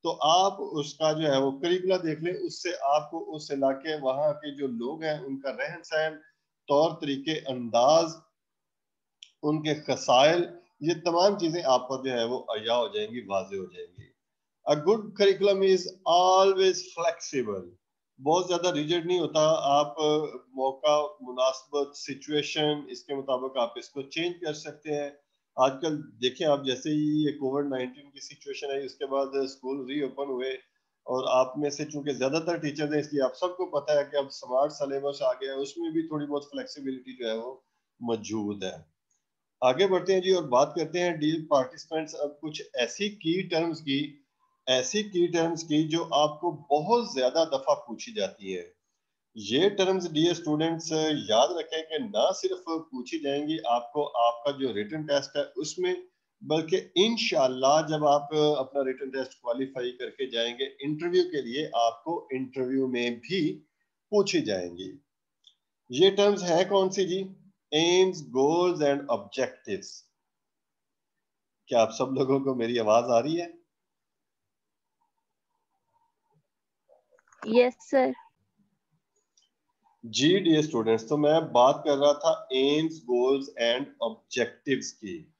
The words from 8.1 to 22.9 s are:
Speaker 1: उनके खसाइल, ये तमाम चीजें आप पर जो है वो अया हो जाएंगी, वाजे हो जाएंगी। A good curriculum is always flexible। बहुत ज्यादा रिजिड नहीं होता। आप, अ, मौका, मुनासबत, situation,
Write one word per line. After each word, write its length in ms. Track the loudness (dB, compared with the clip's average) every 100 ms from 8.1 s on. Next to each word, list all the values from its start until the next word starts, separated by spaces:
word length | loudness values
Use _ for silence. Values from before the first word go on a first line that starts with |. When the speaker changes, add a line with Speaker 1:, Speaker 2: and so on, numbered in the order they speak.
| -4 _ _ _ _ _ _ _ _ _ _ -20 _
Speaker 1:
उनके 320 | -2 -2 -2 -4
खसाइल, 840 | -2 -4 4 6 6 4 -2 -8 _ _
ये 100 | -4
तमाम 420 | -2 0 2 2 2
चीजें 280 | -2 -2
आप 240 | 2 2 2
पर 180 | -6 -4
जो 60 | -2
है 100 | -2
वो 120 | -4
अया 360 | -6 -6 0
हो 160 | 0 0
जाएंगी, 300 | -4 -6 -8
वाजे 380 | -4 -4 -4 -10
हो 80 | -10
जाएंगी। 480 | -14 -18 -18 -20 _ _ _ _ _ 0
A 40 |
good 260 | 0 2 0
curriculum 640 | 0 4 4 6 2 4
is 180 | 4 2 0 -8 2
always 680 | 4 6 6 6 6 2 2
flexible। 840 | -6 -4 -4 -4 -6 -4 -2 -4 -8 -20 _ _ _ _
बहुत 260 | 0 0 2
ज्यादा 220 | 0 0
रिजिड 380 | -2 0 -2 0
नहीं 120 | 0
होता। 220 | 0 2 4
आप, 460 | 4 4 2 2 0
अ, 460 | 2 2 -2 -10 _ -4
मौका, 640 | -2 0 2 2 0 -8
मुनासबत, 720 | -12 0 0 0 -6 -4 -4 -6
situation, 920 | -12 -12 -4 -4 -2 -2 0 -2 -6